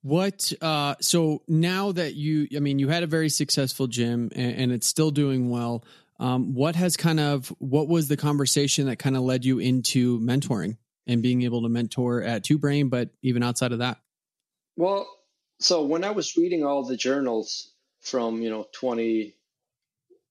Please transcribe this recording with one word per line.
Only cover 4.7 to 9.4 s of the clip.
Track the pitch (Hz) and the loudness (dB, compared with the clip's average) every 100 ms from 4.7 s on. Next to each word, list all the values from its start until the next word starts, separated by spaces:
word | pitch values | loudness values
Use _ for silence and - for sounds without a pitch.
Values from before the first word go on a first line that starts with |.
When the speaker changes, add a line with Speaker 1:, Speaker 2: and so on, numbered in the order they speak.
Speaker 1:
it's | 123 - | 0 0
still | - 156 | 0 0
doing | 147 143 131 123 | 2 2 2 0
well. | 120 120 120 - - _ _ | -2 -2 -6 -8 -20 _ _
Um, | 127 127 113 | -2 0 0
what | 123 147 170 | 0 0 2
has | 180 - | 0 2
kind | 170 160 | 2 2
of, | 147 143 131 - | 2 0 -4 -10
what | 135 139 151 | 0 0 4
was | 170 143 | 2 2
the | 147 | 0
conversation | 147 147 135 - 143 - 139 | 2 2 2 2 2 2 0
that | 113 | 0
kind | 139 131 | 0 0
of | |
led | 127 127 | 2 2